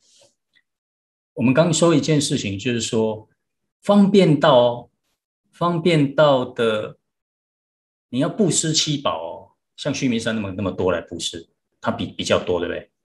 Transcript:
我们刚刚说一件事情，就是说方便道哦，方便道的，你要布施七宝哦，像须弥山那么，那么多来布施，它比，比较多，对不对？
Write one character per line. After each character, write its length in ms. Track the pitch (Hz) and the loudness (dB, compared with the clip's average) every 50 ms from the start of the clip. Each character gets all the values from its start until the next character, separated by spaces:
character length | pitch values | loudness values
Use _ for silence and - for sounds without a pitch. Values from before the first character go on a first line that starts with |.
| _ _ _ _ _ _ _ _ _ _ _ _ _ _ _ _ _ _ _ _ _ _ _ _ _ _ - | _ _ _ _ _ _ _ _ _ _ _ _ _ _ _ _ _ _ _ _ _ _ _ _ _ _ -6
我 100 | - 113 | -2 0
们 100 | 123 131 | 2 4
刚 120 | 156 165 | 4 2
刚 100 | 180 156 | 2 2
说 200 | - 170 170 165 | 2 2 4 4
一 60 | 139 | 2
件 200 | - - 156 147 | 2 2 0 0
事 180 | 143 - 151 123 | 0 -2 -2 -4
情， 200 | - 101 98 98 | -4 -4 -6 -6
就 140 | - 127 120 | -4 -4 -4
是 80 | 117 | -4
说 480 | 113 - - 113 110 110 110 107 - _ _ _ _ _ _ _ _ _ _ _ | -4 -4 -2 -2 -2 -2 -4 -6 -12 _ _ _ _ _ _ _ _ _ _ _
方 300 | - - 202 208 196 180 | 0 2 4 4 4 6
便 280 | 208 196 180 165 147 139 | 6 6 6 6 4 4
道 200 | 170 160 135 123 | 4 4 6 6
哦， 320 | 120 120 117 117 - _ _ _ _ _ _ _ _ _ _ _ _ _ | 4 4 0 -4 -10 _ _ _ _ _ _ _ _ _ _ _ _ _
方 320 | _ - 170 175 170 160 160 | _ -6 -4 -2 -2 0 0
便 320 | 180 165 151 143 135 - | 2 2 2 2 2 2
道 300 | - 156 147 139 127 123 | 2 4 4 4 2 0
的， 540 | 123 - - 117 113 107 107 113 - - _ _ _ _ _ _ _ _ _ _ _ _ _ _ _ _ _ _ _ _ _ _ _ | -4 -4 -2 0 0 0 -2 -6 -8 -12 _ _ _ _ _ _ _ _ _ _ _ _ _ _ _ _ _ _ _ _ _ _ _
你 120 | - 127 | -4 -4
要 80 | 151 165 | -2 -2
布 200 | 165 - 208 165 | 0 0 0 0
施 240 | 147 - - 160 156 | 2 0 -2 -2 0
七 240 | - - 160 147 | -2 -2 -2 -4
宝 280 | 139 - 95 82 82 82 | -4 -4 -4 -4 -6 -8
哦， 280 | 85 87 95 - - _ _ _ _ _ | -10 -12 -14 -18 -20 _ _ _ _ _
像 160 | - - 147 135 | -10 -8 -6 -6
须 160 | - 143 127 | -2 -2 -2
弥 120 | 117 113 | -2 -2
山 160 | 110 117 110 | -2 -4 -4
那 40 | 110 | -4
么， 120 | 101 98 90 | -6 -6 -6
那 100 | 101 104 | -6 -6
么 80 | 92 | -6
多 220 | 87 - 95 90 87 | -4 -2 -2 -2 -2
来 80 | 82 | -2
布 180 | - - 87 82 | -4 -8 -12 -10
施， 320 | - - - 85 82 _ _ _ _ _ _ _ | -10 -10 -10 -12 -16 _ _ _ _ _ _ _
它 100 | - 123 | -6 -6
比， 160 | 113 - 98 | -6 -6 -6
比 160 | - - - 90 | -10 -8 -8 -4
较 200 | - 104 87 - | -2 -2 -2 0
多， 180 | - 90 85 | -2 -4 -4
对 80 | 85 85 | -4 -6
不 40 | 82 | -8
对？ 180 | 82 - _ _ _ | -10 -12 _ _ _